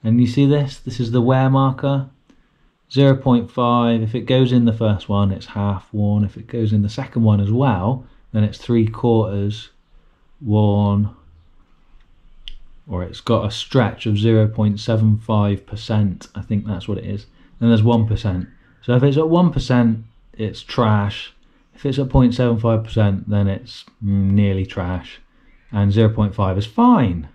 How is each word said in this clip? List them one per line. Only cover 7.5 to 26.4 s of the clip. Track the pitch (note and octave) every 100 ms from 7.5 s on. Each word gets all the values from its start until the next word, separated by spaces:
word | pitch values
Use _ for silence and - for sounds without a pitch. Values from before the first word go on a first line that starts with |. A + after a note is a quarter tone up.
well, | A#2 C#3 F#2+ F#2+ B2+ - _ _
then | A2
it's | G#2+ -
three | - A#2+ A2
quarters | A2 B2 A2+ G2 G2+ G2+ G#2+ - _ _ - _ _ _ _
worn. | B2 G#2+ G#2 G2+ G#2 G2+ G#2 - - - _ _ _ _ _ - _ _ - - - - - - -
Or | F#2
it's | F2 -
got | - A2 G#2
a |
stretch | - - C3+ A2 - A2+
of | G#2
zero | A2 A2+ G#2+
point | A2 G#2+ G2+
seven | - A2 G#2+ G#2
five | - G#2+ G#2 G2 -
percent. | G#2+ - G#2+ G2+ F2+ -
I | -
think | G2 G#2 G#2+
that's | F#2 -
what | G#2
it | -
is. | G2+ - _ _ -
Then | A#2
there's | A#2
one | A2 A#2 G#2+
percent. | G#2+ G#2+ F2+ F2+ - _ _
So | - B2
if |
it's | C#3 C#3
at | D#3+
one | E3+ F3
percent, | - - B2 A#2 A2 - _ _
it's | - A2 -
trash. | - - A2+ G#2+ G2+ - - _ _ _ _ -
If | C#3+
it's | C3+
at | C3+
point | C#3 B2
seven | A2+ B2 A2+
five | A#2 A2+
percent, | A2 A2+ G#2 G2 -
then | G#2 G2
it's | G2 - - - _
nearly | G#2 G2 G2 G2+ G2+ F#2+ F#2+
trash. | - F2+ F2+ - - - _ _ _ _
And | G#2+ G2+
zero | G2+ A2
point | A2 G#2
five | F#2+